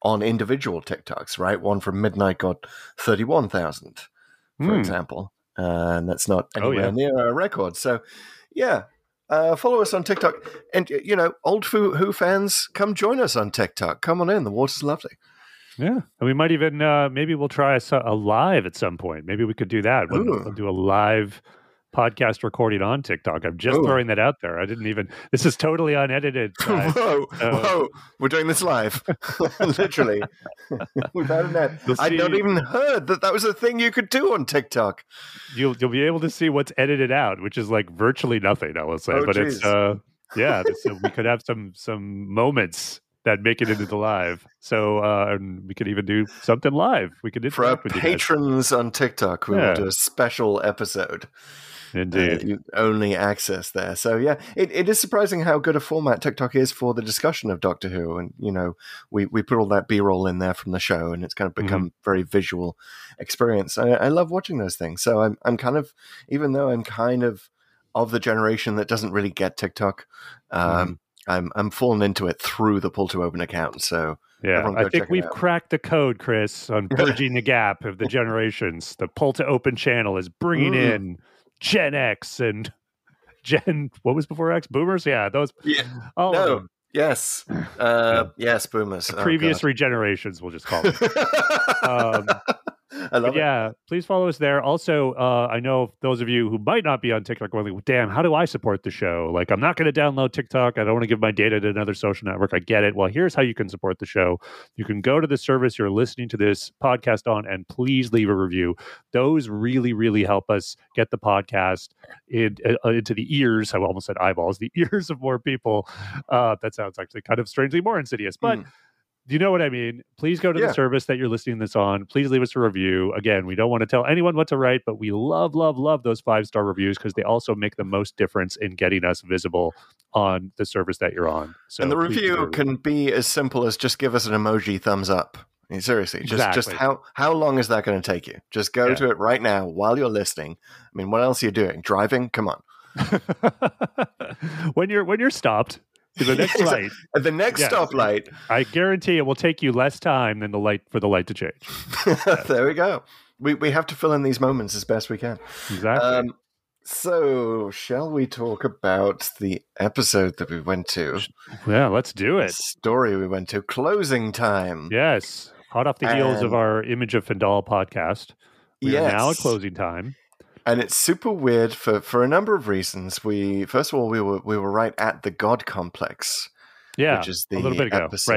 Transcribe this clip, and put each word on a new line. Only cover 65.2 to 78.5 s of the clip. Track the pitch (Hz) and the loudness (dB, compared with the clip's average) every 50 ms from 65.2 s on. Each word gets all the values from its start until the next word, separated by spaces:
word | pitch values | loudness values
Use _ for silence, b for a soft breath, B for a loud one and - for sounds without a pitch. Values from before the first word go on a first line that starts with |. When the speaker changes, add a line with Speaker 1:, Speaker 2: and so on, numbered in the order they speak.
| 110 | 2
Speaker 1:
I'm, | 110 104 - - | 2 0 -2 -2
I'm | 120 120 | 0 0
kind | 110 - 123 131 | 0 0 0 -2
of, | 151 143 - _ B B B B B B B | -2 -2 -6 _ B B B B B B B
even | - 143 151 139 135 | -4 -2 0 0 0
though | 139 139 131 | 0 0 0
I'm | 123 117 110 | 0 -2 -4
kind | - 107 110 117 123 127 123 123 | -6 -4 -2 0 0 2 2 0
of | 120 104 95 - _ _ _ _ _ _ _ _ _ - | 0 -2 -4 -12 _ _ _ _ _ _ _ _ _ -2
of | 117 117 110 | -2 0 0
the | 135 - | 0 -2
generation | - 123 110 110 110 110 113 107 - 117 104 | 0 0 0 2 2 2 0 0 -2 -2 -2
that | 104 104 | -2 0
doesn't | - 117 107 110 98 | 0 -2 -2 -2 -2
really | 90 104 101 101 | -2 -2 -2 -2
get | - - 95 92 - | -2 -2 -2 -2 -2
TikTok, | - - 92 - - 104 98 - - - B B B B B B B B - | -4 -6 -6 -4 -2 -2 -2 -2 -4 -12 B B B B B B B B -6
um, | - 87 87 87 | -2 0 0 2
Speaker 2:
Mm-hmm. | 85 87 90 90 87 - _ _ _ _ - | 2 2 0 -2 -4 -10 _ _ _ _ -4
Speaker 1:
I'm, | - 92 90 87 87 - | -2 -2 -2 -2 -2 -4
I'm | 104 101 104 | -4 -4 -4
falling | - - 131 123 113 104 | -2 0 2 2 4 4
into | 104 101 95 - 95 | 4 2 2 0 -2
it | 87 85 - | -2 -2 -4
through | - - - - 110 107 104 98 | -6 -6 -2 2 2 4 4 2
the | 90 92 | 0 -2
Pull | - - 98 90 | -2 -2 -2 -2
to | - 92 87 | -2 -2 -2
Open | 87 80 87 | -2 -2 -4
account. | 87 - - 87 82 64 52 - - | -6 -4 -4 -4 -4 -4 -4 -6 -4
So | - 87 82 80 78 78 - b b b b b | -2 -2 -2 -2 -2 -4 -8 b b b b b
Speaker 2:
Yeah, | 95 92 85 | 0 2 2
Speaker 1:
everyone | 78 107 98 113 | 2 0 0 0
Speaker 2:
I | 107 | 0
Speaker 1:
go | 95 | 2
Speaker 2:
think | - 170 101 | 0 0 0
Speaker 1:
check | - | 0
it | |
Speaker 2:
we've | 170 - - | -2 -2 -2
Speaker 1:
out. | 82 | -4
Speaker 2:
cracked | - - 175 180 170 170 - - | -4 -2 0 0 0 0 -2 -4
the | - | -6
code, | 151 - - 165 156 143 131 117 | -4 -2 0 0 2 2 2 0
Chris, | 98 - - 113 110 107 104 - - - - | -2 -2 -2 0 0 0 -2 -6 -8 -6 -2
on | 110 107 101 | -2 -2 0
Speaker 1:
<laughs> | |
Speaker 2:
bridging | 92 135 131 147 143 123 131 139 127 123 | 0 2 2 2 2 2 0 0 0 0
the | 123 | 0
gap | 110 127 127 117 110 101 98 - - | 2 2 2 4 4 2 0 -2 -6
of | 104 92 90 | -8 -6 -4
the | - | -4
generations. | - - 131 117 113 110 110 110 110 | -2 0 0 0 0 0 0 0 -2